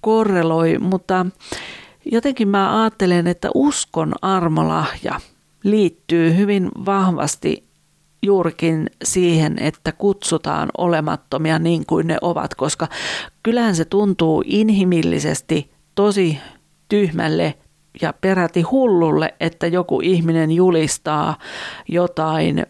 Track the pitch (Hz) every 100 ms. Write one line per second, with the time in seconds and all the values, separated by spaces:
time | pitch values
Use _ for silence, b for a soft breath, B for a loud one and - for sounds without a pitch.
0 | 214 220 214 185 165 165 165 165 180 185
1 | - 185 180 - B B B B B B
2 | - 226 285 262 202 202 190 214 220 -
3 | 185 175 175 175 - - 285 - - -
4 | 160 - 190 190 170 156 160 160 156 -
5 | - - - _ _ _ 196 214 185 -
6 | - 170 165 170 202 202 180 - 190 196
7 | 185 170 147 - - - _ _ _ _
8 | _ _ 196 196 170 - 165 160 - _
9 | - 185 180 160 156 - 147 - 160 -
10 | 202 196 - 160 160 156 151 - 175 165
11 | 156 160 _ 135 156 160 165 165 156 160
12 | 160 156 175 151 - - 147 - 160 B
13 | B B B _ 220 233 233 170 160 196
14 | 208 185 160 156 - 202 220 202 185 170
15 | 170 160 151 151 - 160 - _ _ -
16 | 208 202 175 147 B - _ _ _ 208
17 | 190 165 165 156 165 - _ _ _ -
18 | 160 - 190 190 170 180 170 262 254 180
19 | 165 151 156 - 165 - 170 180 180 -
20 | 170 180 165 165 160 165 185 170 156 -
21 | - 151 160 156 B B B B - 170
22 | 175 175 160 160 165 156 -